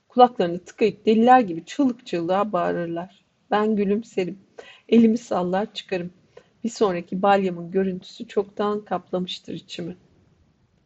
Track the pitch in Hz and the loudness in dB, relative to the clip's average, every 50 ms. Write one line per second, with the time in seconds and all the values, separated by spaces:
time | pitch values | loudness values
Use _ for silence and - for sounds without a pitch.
0 | _ _ - 240 247 240 247 - 185 175 170 185 - - - - 240 202 - - | _ _ 4 4 4 4 4 2 -4 -4 -4 -6 -10 -10 -4 0 0 0 0 0
1 | - 214 226 220 226 247 254 254 240 185 165 170 165 - - - 285 254 233 - | 0 2 4 4 6 6 6 6 4 2 -4 -8 -10 -10 -4 -2 0 0 -2 -4
2 | - - - 170 170 170 185 196 202 214 202 175 175 175 175 175 170 170 170 170 | -10 -8 -6 -4 -2 -2 0 -2 -2 -2 -2 -2 -2 -2 -2 -4 -4 -6 -6 -8
3 | 180 190 _ _ _ _ _ _ _ - 214 208 214 220 220 202 202 190 208 220 | -10 -12 _ _ _ _ _ _ _ -4 -2 0 0 0 0 0 0 0 -2 -2
4 | 226 - - - 185 175 190 - _ _ _ - - - - _ _ - - 233 | -4 -6 -4 -4 -4 -4 -6 -14 _ _ _ -20 -20 -20 -20 _ _ 2 4 6
5 | 226 226 220 240 - - 214 185 180 180 185 190 214 220 - - - - 196 180 | 6 6 4 2 -2 -4 -4 -4 -2 -2 -2 -2 -4 -4 -8 -14 -12 -8 -6 -6
6 | 175 180 - _ _ _ - - _ _ _ _ - 220 - - 226 196 180 170 | -6 -8 -14 _ _ _ -20 -20 _ _ _ _ -10 -8 -4 0 0 0 0 -2
7 | 170 - 190 185 196 202 202 196 190 185 175 170 170 170 185 190 196 190 180 185 | -6 -6 -6 0 2 4 4 4 2 0 -4 -6 -8 -6 -4 -2 -2 -2 -4 -8
8 | - - - - 240 233 - 208 196 196 - - 208 208 208 208 208 - 185 175 | -10 -16 -18 -18 -14 -8 -4 -4 -4 -4 -4 -6 -4 -4 -4 -4 -6 -6 -8 -8
9 | - _ - 185 185 180 - - _ - - 160 - - - - 175 170 180 - | -6 _ -6 -6 -4 -6 -8 -12 _ -14 -14 -14 -14 -14 -14 -12 -12 -12 -12 -16
10 | _ _ _ _ _ _ _ _ _ _ _ _ _ _ _ _ _ | _ _ _ _ _ _ _ _ _ _ _ _ _ _ _ _ _